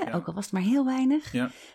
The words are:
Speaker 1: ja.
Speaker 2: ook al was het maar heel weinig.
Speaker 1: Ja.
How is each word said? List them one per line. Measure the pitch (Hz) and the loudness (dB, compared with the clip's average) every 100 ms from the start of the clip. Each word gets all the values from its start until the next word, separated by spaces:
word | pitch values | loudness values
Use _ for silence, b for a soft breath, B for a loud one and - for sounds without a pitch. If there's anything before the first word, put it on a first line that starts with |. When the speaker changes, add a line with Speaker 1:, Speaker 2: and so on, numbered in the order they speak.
| 370 | 0
Speaker 1:
ja. | |
Speaker 2:
ook | 175 170 | -4 -4
al | |
was | 180 | -8
het | 202 | -4
maar | 190 | 0
heel | 190 277 262 | 2 2 2
weinig. | 262 262 302 - | 2 2 2 0
Speaker 1:
Ja. | 123 - B B | -4 -4 B B